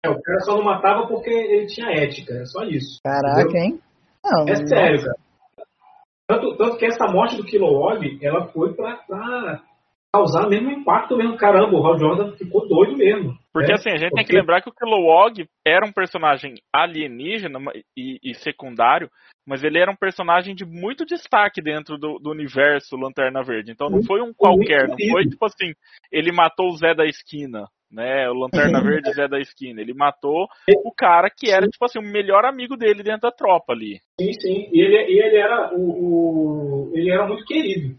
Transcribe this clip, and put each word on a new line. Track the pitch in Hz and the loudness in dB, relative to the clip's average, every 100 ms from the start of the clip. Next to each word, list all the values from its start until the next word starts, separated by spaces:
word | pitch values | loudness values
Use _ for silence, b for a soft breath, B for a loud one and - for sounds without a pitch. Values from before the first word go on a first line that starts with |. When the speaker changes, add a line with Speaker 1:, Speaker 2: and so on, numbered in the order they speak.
| 160 | -2
Speaker 1:
É, | |
o | 147 | -4
cara | - 185 | -2 -4
só | 190 208 | 0 0
não | |
matava | 208 185 196 208 233 | 0 2 2 0 -2
porque | 226 240 | -6 -2
ele | 226 214 208 208 | -2 2 0 0
tinha | - 233 | -8 -4
ética. | 160 139 - - 123 | -2 -2 -6 -12 -12
É | 123 | -10
só | 185 220 | -10 -6
isso. | 143 - - | -6 -8 -10
Speaker 2:
Caraca, | 139 139 139 147 | -4 -2 0 2
Speaker 1:
Entendeu? | 165 170 | 2 0
Speaker 2:
hein? | 180 330 _ _ _ _ | -2 -6 _ _ _ _
Não, | 403 185 151 | 0 0 2
Speaker 1:
É | - | 0
Speaker 2:
não. | - | 2
Speaker 1:
sério, | - 170 151 | 4 4 2
cara. | - - _ _ _ _ 640 _ _ _ _ _ _ | -2 -8 _ _ _ _ -20 _ _ _ _ _ _
Tanto, | 220 - - | 0 0 0
tanto | 226 233 | 0 2
que | 233 | -2
essa | 233 233 | 0 0
morte | 185 240 - | 2 0 -2
do | |
Kilowog, | 202 208 175 139 170 220 147 135 | -2 2 4 2 2 -2 -6 -4
ela | 143 165 175 | -2 -2 -4
foi | 160 190 | -4 -4
pra, | - 226 240 - | -4 -8 -10 -12
pra | 196 233 247 202 - _ _ _ _ _ | -10 -8 -8 -8 -12 _ _ _ _ _
causar | 202 175 160 208 | 2 2 2 2
mesmo | 202 254 | 0 0
impacto | 285 - 165 - 240 | -4 0 0 0 -2
mesmo. | 226 226 | -2 2
Caramba, | 208 190 208 175 | 4 6 4 4
o | 160 | 4
Hal | 165 | 2
Jordan | 156 175 208 - | 2 0 -4 -8
ficou | 180 240 233 | -2 -2 2
doido | 160 208 277 | 4 4 4
mesmo, | 202 214 156 123 _ | 2 2 -4 -10 _
Speaker 3:
Porque | 156 147 | -2 0
Speaker 1:
né? | |
Speaker 3:
assim, | 208 220 | 0 0
a | 160 | -2
gente | 170 | -2
tem | 226 | -2
que | 214 | 2
Speaker 1:
Porque | 185 | 2
Speaker 3:
lembrar | 165 180 | 4 0
que | 180 | 0
o | |
Kilowog | _ 226 214 170 165 214 220 160 _ 156 | _ -2 2 6 6 6 2 -14 _ 2
era | 170 214 | 2 2
um | |
personagem | 202 185 180 156 139 143 117 _ | -4 -4 -2 0 0 -4 -16 _
alienígena | 139 175 156 151 120 151 220 185 135 | -2 -2 -4 -10 -10 -10 -8 -10 -12
ma-, | 139 - _ - | -12 -14 _ -14
e, | 127 127 | -14 -12
e | 131 117 | -14 -10
secundário, | 160 - 135 120 120 156 170 b b b - | -10 -10 -16 0 2 2 -2 b b b -12
mas | 135 | -4
ele | 151 156 | -2 2
era | 180 | 0
um | 196 | 0
personagem | 190 180 175 170 180 190 | -6 -4 0 0 0 -12
de | 180 | -14
muito | 170 190 269 320 | -10 -10 -8 -8
destaque | 339 - 220 202 196 | -8 0 2 2 -2
dentro | 151 151 151 151 | -6 -6 -8 -10
do, | 151 143 | -10 -10
do | 147 | -10
universo | 156 143 127 143 143 - 131 | -10 -6 2 2 2 -4 -10
Lanterna | 131 131 131 135 | -8 -2 -2 -2
Verde. | 127 110 107 | -6 -8 -8
Então | 113 147 | -6 -2
não | 190 | -2
Speaker 1:
Muito, | 233 | 0
Speaker 3:
foi | 202 | -2
um | 240 | -4
Speaker 1:
muito | 233 | 4
Speaker 3:
qualquer, | 202 185 214 147 135 | 6 6 4 2 2
não | - | 0
Speaker 1:
querido. | 208 | 0
Speaker 3:
foi | 208 175 | 2 0
tipo | - 214 | -2 -6
assim, | - 180 156 b b b | -4 -10 -10 b b b
ele | 156 160 | -2 0
matou | 175 165 - 185 | 4 2 2 -4
o | 160 | 0
Zé | 165 160 | 0 2
da | 156 | 0
esquina, | - - 151 139 113 101 _ _ | -2 -14 -14 -12 -12 -14 _ _
né? | 107 123 135 127 | -10 -4 -2 -2
O | |
Lanterna | 127 127 151 147 139 | -4 -4 0 2 2
Speaker 1:
Uhum. | 143 | 2
Speaker 3:
Verde | 151 143 | 0 -2
Zé | 143 143 | -4 -2
da | 139 | -4
esquina. | 139 _ 131 113 | -6 _ -14 -12
Ele | 110 | -12
matou | 131 143 - 143 156 190 b b | -2 -2 0 -4 -2 -4 b b
Speaker 1:
Sim. | 202 220 | 2 2
Speaker 3:
o | - | 0
cara | 226 170 190 _ | 4 4 4 _
que | 247 | 0
era, | 190 196 | 2 2
Speaker 1:
Sim. | |
Speaker 3:
tipo | - 240 | -2 -4
assim, | 233 | -4
o | 208 | -6
melhor | 208 202 196 247 | -6 2 4 2
amigo | 269 247 262 | -2 -10 -2
dele | 226 208 | 0 0
dentro | 208 214 | -2 -2
da | 240 | -4
tropa | 240 208 175 - | -2 2 2 0
ali. | 120 107 101 _ - | -8 -8 -14 _ -6
Speaker 1:
Sim, | 185 | -6
sim. | 226 185 196 208 | -4 -4 -6 0
E | 339 | 4
ele, | - 214 359 | 6 4 4
e | 190 440 | 4 6
ele | 440 | 4
era | 403 - - 180 | 4 0 -2 -2
o, | |
o, | 359 180 247 170 165 160 156 151 143 139 131 | -2 -2 0 2 2 0 -2 -2 -4 -6 -4
ele | 160 175 | -4 0
era | 185 202 | 0 0
muito | 214 - | -4 -4
querido. | 311 233 175 139 | -4 -2 -4 -6